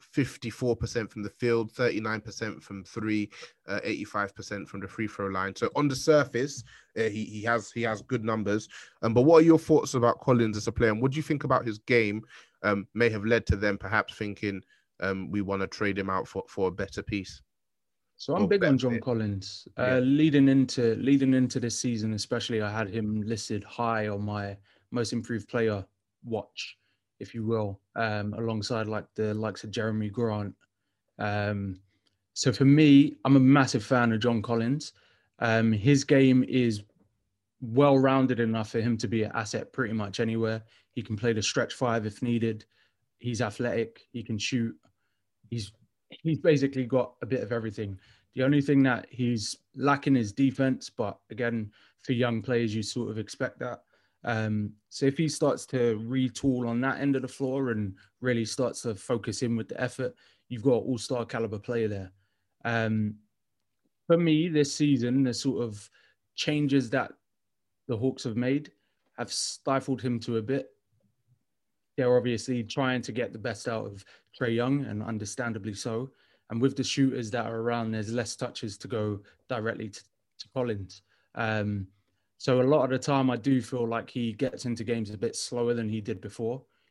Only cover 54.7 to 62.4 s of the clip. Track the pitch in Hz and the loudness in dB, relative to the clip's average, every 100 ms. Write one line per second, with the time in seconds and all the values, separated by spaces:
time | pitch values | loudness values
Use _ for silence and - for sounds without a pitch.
54.7 | - _ - 135 139 156 - 147 - - | -8 _ -2 0 2 0 0 0 0 -4
55.7 | 131 120 107 113 131 127 - 139 123 120 | -2 0 0 -2 -2 -2 0 0 0 0
56.7 | 117 135 - 139 135 127 - 131 135 131 | -2 -2 0 0 0 -2 -6 -4 -2 -2
57.7 | 107 101 95 _ _ 127 117 110 - 123 | -2 -4 -8 _ _ -2 0 -2 -2 -4
58.7 | - 120 104 - 117 110 104 120 117 - | -4 -8 -6 -4 -4 -2 -4 -2 -2 -4
59.7 | - 123 - 127 - _ _ - 120 131 | -6 -6 -4 -8 -8 _ _ -14 -2 2
60.7 | 117 - 120 - 123 113 120 110 104 113 | 2 2 -4 -4 -6 -4 -4 -4 -6 -4
61.7 | 117 110 101 92 _ _ _ | -2 -2 -4 -10 _ _ _